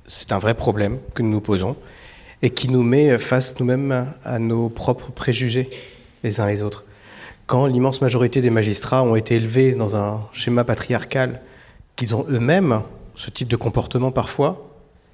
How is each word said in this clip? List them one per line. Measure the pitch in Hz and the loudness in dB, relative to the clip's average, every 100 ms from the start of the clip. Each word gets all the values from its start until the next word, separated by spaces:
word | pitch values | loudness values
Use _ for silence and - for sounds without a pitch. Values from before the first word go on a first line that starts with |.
| - | -14
C'est | - - | -12 -4
un | 101 | 0
vrai | 107 113 | 0 0
problème | 123 104 101 131 - | 0 0 -2 -4 -8
que | - | -2
nous | 110 | 0
nous | 107 | 0
posons | 104 95 95 143 - - - - - - | 0 0 0 -6 -14 -20 -20 -20 -20 -2
et | 123 | -2
qui | - 127 | 0 0
nous | 127 | 2
met | 117 135 147 120 | 4 6 6 4
face | - 127 127 - | 2 0 0 -2
nous-mêmes | 127 131 139 127 131 - | 0 0 0 -2 -4 -8
à | - 120 | -6 -2
nos | 113 113 117 | 0 0 -2
propres | 117 - 123 - | -2 -2 -2 -6
préjugés | - - 117 123 123 123 - - - - _ | -4 -2 0 0 -2 -4 -8 -18 -20 -20 _
les | 117 107 | -4 -2
uns | 104 | 0
les | 104 | -2
autres. | 104 - - - - - - - - | -4 -8 -16 -20 -20 -20 -20 -16 -2
Quand | 127 139 | 2 2
l'immense | 123 131 131 | 2 2 2
majorité | 131 120 120 135 | 0 2 2 2
des | 123 | 4
magistrats | 113 107 101 - 131 | 4 2 -2 0 2
ont | 123 113 | 4 2
été | 110 117 | 2 0
élevés | 113 127 131 | 2 2 4
dans | 117 107 104 | 2 0 0
un | 104 107 107 | -2 -4 -8
schéma | - - 120 | -6 0 2
patriarcal, | 120 113 - 120 - 139 127 120 - - - - - - | 2 -2 -2 -4 -2 -2 -2 -4 -16 -20 -20 -20 -18 -8
qu'ils | 117 110 | -2 -2
ont | 147 | 0
eux-mêmes | 123 117 180 170 110 - - - - | 0 2 2 4 0 -2 -14 -20 -16
ce | - | -14
type | - 123 | -8 -2
de | 113 | -2
comportement | 120 117 - 123 131 | 0 -2 -2 -2 0
parfois, | 127 - - 143 185 - - - _ _ | -2 -2 0 0 -2 -12 -20 -20 _ _